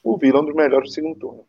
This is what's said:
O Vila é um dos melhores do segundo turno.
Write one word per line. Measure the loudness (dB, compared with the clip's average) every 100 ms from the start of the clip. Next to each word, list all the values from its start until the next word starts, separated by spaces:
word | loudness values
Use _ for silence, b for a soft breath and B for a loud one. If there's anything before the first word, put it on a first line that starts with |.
O | -4 0
Vila | 2 2
é |
um | 2
dos | 0
melhores | 2 2 0
do |
segundo | -6 -8 -10
turno. | -14 -16